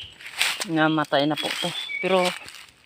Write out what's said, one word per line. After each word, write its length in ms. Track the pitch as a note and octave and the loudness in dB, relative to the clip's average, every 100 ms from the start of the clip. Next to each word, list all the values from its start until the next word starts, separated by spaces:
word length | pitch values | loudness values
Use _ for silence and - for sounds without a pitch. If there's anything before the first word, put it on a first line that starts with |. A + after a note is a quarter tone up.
| - - - - - - G#3 | -14 -14 -8 -2 -2 -2 -2
Namatay 560 | D#3+ D#3 D#3 D3 C#3+ D3 | 4 4 4 2 2 2
na 80 | |
po 160 | D3 - | 0 -2
to. 160 | - F3 - - - | -4 -4 -4 -6 -4
Pero, 240 | F#3 F#3 F3+ - - - - - | 2 2 2 -2 -10 -18 -20 -20